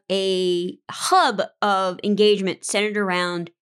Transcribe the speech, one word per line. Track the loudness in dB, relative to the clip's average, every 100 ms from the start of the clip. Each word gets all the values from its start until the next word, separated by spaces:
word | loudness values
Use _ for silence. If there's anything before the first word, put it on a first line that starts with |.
| -4
a | -2 0 0 0 0 -2 -10 -16
hub | -8 2 4 4 0 -6 _
of | 0 2 0 -2
engagement | -2 4 4 4 0 -4
centered | -4 -2 -2 -2
around | -2 -2 -2 -4 -8 _